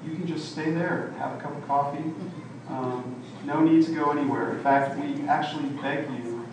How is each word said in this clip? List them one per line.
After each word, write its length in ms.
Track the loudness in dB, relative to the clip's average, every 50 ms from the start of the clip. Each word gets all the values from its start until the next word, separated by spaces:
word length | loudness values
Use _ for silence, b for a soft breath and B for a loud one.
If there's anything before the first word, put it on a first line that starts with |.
| -8
you 100 | -6 -6
can 120 | -4 -4
just 240 | -2 -4 -4 -6 -6
stay 200 | -6 -2 -2 0
there, 420 | 0 2 0 0 0 -2 -4 -6 -6
have 200 | -6 -6 -6 -6
a 40 | -6
cup 140 | -8 -8 -8
of 100 | -8 -2
coffee. 360 | 2 2 2 2 2 -2 -4 -4 -6 -6 -6 -8 -8 -10 -10 -12 -12 -14 -14 -10 -8
Um, 520 | -6 -4 -2 -2 -4 -4 -6 -8 -10 -10 -12 -14 -14 -8 -4
no 140 | 0 4 6
need 260 | 8 8 10 8 8
to 60 | 6 4
go 180 | 2 2 2
anywhere. 440 | 2 2 2 2 2 0 0 -2 -2
In 80 | 0 4
fact, 340 | 6 6 6 4 2 -2
we 300 | -4 -4 -4 -4 -2 2
actually 420 | 2 2 2 2 -2 -2 -4 -4 -4 -4 -4
beg 280 | -2 -2 -2 -2 -2 -4
you 340 | -6 -6 -6 -6 -6 -6 -8 -10